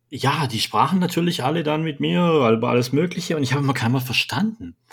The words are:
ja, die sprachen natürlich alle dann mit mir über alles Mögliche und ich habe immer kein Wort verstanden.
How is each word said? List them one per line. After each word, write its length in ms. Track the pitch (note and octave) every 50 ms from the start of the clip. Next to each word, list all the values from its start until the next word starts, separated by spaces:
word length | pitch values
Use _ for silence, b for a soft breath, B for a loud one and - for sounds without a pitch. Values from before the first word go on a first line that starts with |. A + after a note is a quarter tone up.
| _ _
ja, 380 | - - - C3+ D3 D#3 D#3
die 120 | A#2+ A2 G#2+
sprachen 400 | - - - G#2+ B2 D3+ F#3 F#3
natürlich 440 | F3+ E3+ - E3 F3 F3 E3+ - B2
alle 200 | C3+ D#3 E3+ D3+
dann 200 | D3+ D3+ D#3 D#3+
mit 160 | D#3+ C#3+ C#3
mir 500 | D3 D3+ E3+ F3 F3 E3+ D#3+ D3 B2+ A2+
über 180 | A2+ A2+ A#2 A#2+
alles 220 | A#2+ B2 A#2+ -
Mögliche 460 | C3 D3 E3+ F3 - F#3 F3 - E3+
und 60 | D3+ C#3
ich 100 | B2+ C3+
habe 100 | D3 C#3
immer 120 | C3+ C3+
kein 180 | - A#2 A2+ B2+
Wort 100 | C3+ B2+
verstanden. 720 | B2+ A#2 - - - A2+ C3 G3+ A3 A3 - - E2+ E2 _ _ B